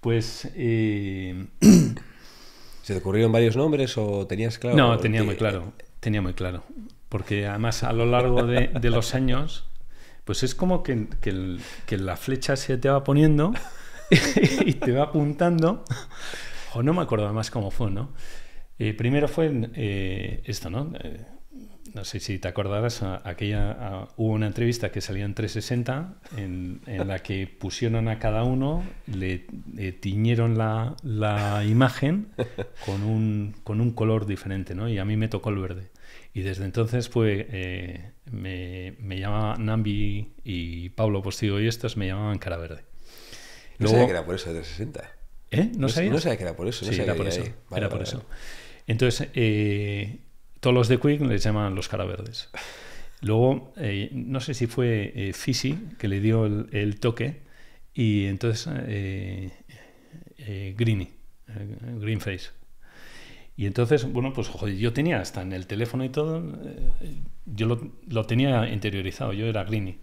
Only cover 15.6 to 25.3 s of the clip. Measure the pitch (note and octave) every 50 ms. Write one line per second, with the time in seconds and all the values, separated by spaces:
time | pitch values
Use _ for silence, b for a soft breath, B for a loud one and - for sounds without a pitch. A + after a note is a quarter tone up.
15.6 | D#3+ E3 G#3+ B3 - - B2 B B B B B B B B B B B B B
16.6 | B B - A#2 A#2+ C#3+ E3 F3+ D#3+ - - G#2+ G#2 G2+ G#2 A2 A2 - - A#2+
17.6 | G2+ G2 - - A#2+ G2+ G2 G2+ B2 C#3 B B B B B B B B B B
18.6 | B B - - A#2 G#2+ G2+ - A2+ A#2+ C3+ D3 D3+ C#3+ - - D#3+ D#3 C#3+ B2
19.6 | A2 A2+ - E3+ A#2 G#2 G2 G2 F#2+ F#2+ F#2+ G2 G2 G2 - - - - G#2+ -
20.6 | - E2+ E2+ A#2 C#3+ D#3 - - - - - G#2+ G#2+ - - - - - - C4+
21.6 | - - - - - - - G#2 G2+ - - G2+ - - G2+ F#2 - F#2 F2 -
22.6 | G2 G2 G2+ G#2 A2+ A#2+ A#2 - G#2+ F#2+ F#2 - - - F2+ - G#2+ G2+ G#2 G#2
23.6 | G2+ G2+ G#2+ - B2 G2+ G2 F#2+ G#2 - - - A2+ A2 G#2+ G#2+ G#2+ G#2 F#2+ -
24.6 | A#2+ A#2 A#2+ A#2+ - F#2+ - G#2 - - G2+ F#2+ G#2 G2+